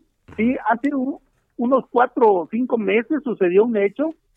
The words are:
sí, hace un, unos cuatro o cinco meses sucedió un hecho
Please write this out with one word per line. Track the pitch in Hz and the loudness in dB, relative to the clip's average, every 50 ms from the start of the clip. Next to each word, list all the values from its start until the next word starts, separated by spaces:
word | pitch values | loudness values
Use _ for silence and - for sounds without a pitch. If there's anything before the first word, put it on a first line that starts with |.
| _ _ _ _ _ - - | _ _ _ _ _ -14 -6
sí, | - 214 240 269 - - 214 | -2 -2 -2 -2 -2 -2 -2
hace | 233 226 - 285 294 | -2 -2 -2 -4 -4
un, | 269 254 269 330 - _ _ _ _ _ _ _ | -4 -4 -6 -8 -10 _ _ _ _ _ _ _
unos | - 233 240 269 254 - _ | -4 -2 0 0 0 0 _
cuatro | - 233 240 - - 269 247 214 | 0 0 0 0 0 2 4 4
o | 202 180 160 - | 4 2 0 -4
cinco | - 226 254 233 - | -4 -4 -4 -2 -2
meses | 226 208 190 196 226 233 - 311 277 - | -2 -2 0 0 0 0 -2 -4 -4 -4
sucedió | 247 202 - 190 175 175 196 220 | -4 -4 0 0 2 4 4 2
un | 247 226 | 2 0
hecho | 202 202 202 196 - 285 320 311 _ _ _ _ | -2 -2 -2 -2 -2 -4 -4 -6 _ _ _ _